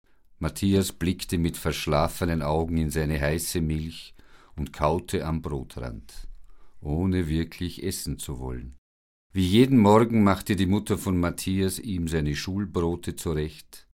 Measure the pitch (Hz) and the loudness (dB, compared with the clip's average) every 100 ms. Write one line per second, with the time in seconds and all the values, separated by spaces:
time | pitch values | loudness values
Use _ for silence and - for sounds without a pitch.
0 | _ _ _ - 78 - 98 98 95 - | _ _ _ -6 -6 0 2 4 2 -2
1 | 85 95 - 92 82 - 82 71 - 73 | -2 -2 -2 0 0 -2 -4 -4 0 2
2 | 82 - 90 82 71 78 82 82 78 78 | 2 0 -2 -2 0 -2 0 0 0 0
3 | 76 76 73 85 - 90 78 78 80 - | -2 0 0 -2 -2 -2 -2 -2 -4 -10
4 | - - - - - - 71 - 73 85 | -18 -20 -20 -20 -18 -10 -8 0 0 0
5 | - 92 76 80 71 71 - - 123 78 | -2 -4 -2 -4 -4 -8 -8 -10 -10 -10
6 | - - - - - - - - 73 78 | -14 -14 -12 -12 -16 -18 -18 -12 -4 0
7 | 95 92 80 80 82 - 87 - 95 - | 0 0 0 0 -2 -6 -8 -6 -8 -6
8 | - 123 - 65 65 62 62 - _ _ | -6 -8 -8 -8 -8 -10 -12 -18 _ _
9 | _ _ _ 95 90 104 135 135 101 107 | _ _ _ -2 4 6 8 8 10 8
10 | 120 113 101 92 - 95 92 104 104 95 | 8 6 4 4 0 0 2 2 0 -2
11 | 98 90 85 82 - 95 95 - - 92 | 0 0 0 -2 -4 0 0 -2 -6 -4
12 | 82 82 73 73 - 95 98 90 85 85 | -2 0 0 -2 -4 -6 -4 -2 -2 -2
13 | - 85 90 76 76 - - - - | -6 -8 -4 -4 -4 -8 -20 -20 -20